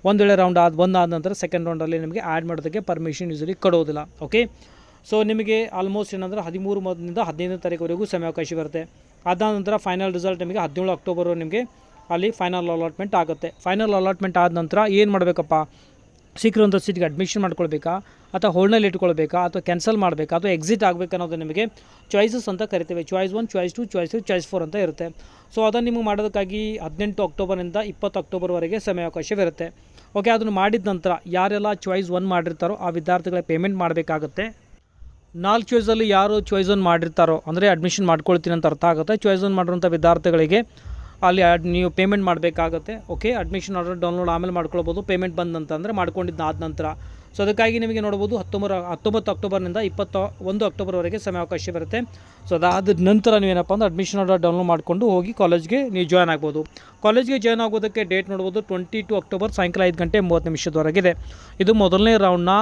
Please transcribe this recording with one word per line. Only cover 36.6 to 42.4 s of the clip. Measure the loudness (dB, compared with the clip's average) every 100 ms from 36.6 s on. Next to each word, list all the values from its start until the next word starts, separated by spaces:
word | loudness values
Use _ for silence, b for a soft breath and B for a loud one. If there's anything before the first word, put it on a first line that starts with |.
| 2
one | 2
ಮಾಡಿರ್ತಾರೋ, | 4 2 0 2 4 2 -2
ಅಂದರೆ | 2 2
admission | 4 0 0 2
ಮಾಡ್ಕೊಳ್ತೀನಿ | 2 4 2 2
ಅಂತ | 2 0
ಅರ್ಥ | 2
ಆಗುತ್ತೆ, | 2 2 0 2
Choice | 2 2
one | 2
ಮಾಡಿರೋಂಥ | 0 0 0
ವಿದ್ಯಾರ್ಥಿಗಳಿಗೆ | 0 4 4 4 4 2 4 2 0 B B B B B 2
ಅಲ್ಲಿ | 6
ಆಡ್-, | 6 4 2
ನೀವು | 0 0 0
payment | 2 2
ಮಾಡಬೇಕಾಗತ್ತೆ. | 0 0